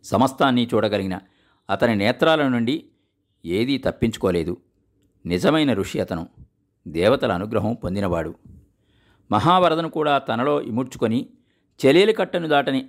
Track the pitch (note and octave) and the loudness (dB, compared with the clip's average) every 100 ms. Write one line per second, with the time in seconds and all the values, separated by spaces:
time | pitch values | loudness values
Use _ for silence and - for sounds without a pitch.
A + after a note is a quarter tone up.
0 | - - C3 - C#3 B2 A#2 A2+ G#2+ G2+ | -2 0 0 2 2 2 2 0 0 -2
1 | G2 F#2 _ _ _ _ - G3 A#2 G#2 | -4 -8 _ _ _ _ -6 0 2 2
2 | G2+ B2 D#3+ D#3+ C#3 A#2+ A2+ A2 - _ | 0 2 2 2 2 0 -2 -4 -8 _
3 | _ _ _ _ E2 F#2 B2+ C3+ - - | _ _ _ _ -6 -2 0 -2 -4 -2
4 | A#2 - G2 F2 D#2+ - _ _ _ _ | -4 -2 -2 0 -4 -8 _ _ _ _
5 | _ _ - F2 - D#3 C#3+ G#2 F#2 - | _ _ -4 0 0 2 0 0 -2 -4
6 | F#2 E2+ E2+ _ - _ _ _ - D#2+ | -6 -6 -10 _ -20 _ _ _ -10 0
7 | G2 C3+ B2+ F2+ G#2+ A2+ G#2 A#2 - G2 | 2 2 0 -2 -2 -2 -2 -4 -6 -4
8 | G2 E2+ D#2+ - - - _ _ _ _ | -2 -2 -4 -12 -20 -20 _ _ _ _
9 | _ _ _ G#2 C#3 F#3 F3 D#3+ E3 D#3 | _ _ _ 0 4 4 4 0 -4 -2
10 | D3 C#3 C3+ A#2 C#3 D3 - A2 C3 - | 0 0 -2 -2 0 -2 -2 -6 -6 -4
11 | A2+ A#2+ - _ _ _ _ _ C3+ D#3 | -2 -2 -6 _ _ _ _ _ 4 6
12 | G#3 G#3+ F#3 F3+ D#3+ C#3+ C3 C3+ | 4 2 -2 -4 0 0 2 -4